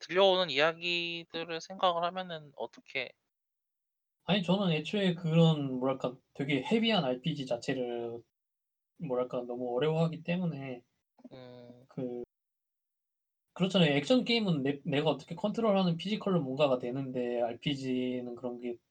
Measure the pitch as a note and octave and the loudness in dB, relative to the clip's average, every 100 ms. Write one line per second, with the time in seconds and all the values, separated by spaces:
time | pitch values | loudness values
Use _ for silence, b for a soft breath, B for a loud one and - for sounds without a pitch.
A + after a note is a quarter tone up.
0 | - F3 G3 F#3 F3 C3+ D#3+ E3 F3 F3 | -2 4 6 6 2 2 2 2 -4 -2
1 | E3+ E3+ E3 E3 E3 E3 - F#3+ F#3 E3+ | -4 -6 -8 -8 -6 -8 -10 0 0 2
2 | F3 F#3 F#3 D#3+ D3 - A#2 - - C3+ | -2 -4 -8 -10 -12 -12 -12 -12 -10 -8
3 | B2 _ _ _ _ _ _ _ _ _ | -8 _ _ _ _ _ _ _ _ _
4 | _ _ - G3+ F3 G3 F#3 D#3 D#3+ G#3 | _ _ 0 0 4 2 2 0 -2 0
5 | F#3 E3 D#3+ E3 E3 D3+ C3+ B2+ C3 C3 | 0 0 2 6 6 6 0 0 -2 0
6 | B2+ B2 _ - C#3+ C#3 - A3+ A3+ G3+ | -4 -6 _ -8 -2 -2 2 2 4 2
7 | C3 B2+ E3 C#3+ B2+ A#2 - C3 B2 A#2+ | 2 0 -2 -4 -4 -4 -2 -4 -2 -4
8 | A#2 A#2 - _ _ _ _ _ _ - | -6 -8 -14 _ _ _ _ _ _ -12
9 | D3 B2 B2+ B2+ A#2+ B2 B2 B2 D#3 D#3+ | -4 -2 0 -4 -6 -6 -2 0 0 2
10 | E3 E3 - F3+ F3 C#3 C3+ B2+ _ _ | 0 -2 -6 -2 -2 -4 -8 -10 _ _
11 | _ _ - C3 B2 B2 A#2+ B2 _ - | _ _ -20 -20 -18 -20 -20 -20 _ -8
12 | B2+ A#2+ A#2+ _ _ _ _ _ _ _ | -6 -6 -10 _ _ _ _ _ _ _
13 | _ _ _ _ _ - F#3 G3 D#3 C#3 | _ _ _ _ _ -2 0 4 4 4
14 | C#3+ B3+ G#3 A#3 G3+ D3 C3+ C#3+ E3+ C#3 | 4 2 4 0 2 0 0 -4 -2 2
15 | D#3 C3+ - E3 G#3 A3+ A3 G3 F3+ E3 | 2 0 -4 -6 -4 0 2 4 2 0
16 | F#3+ G#3+ G3+ F3 C3 C3 D3 B2+ B2 C3+ | -2 -2 0 0 0 2 2 2 0 -4
17 | C3 B2+ A#2+ A#2+ A#2 A#2 D3+ C3+ C3 B2+ | -4 -4 -2 0 -2 -2 -4 -2 -2 -2
18 | B2+ B2 B2 A#2+ B2 A#2+ A#2+ A#2+ _ | -2 -4 -6 -8 -8 -6 -8 -10 _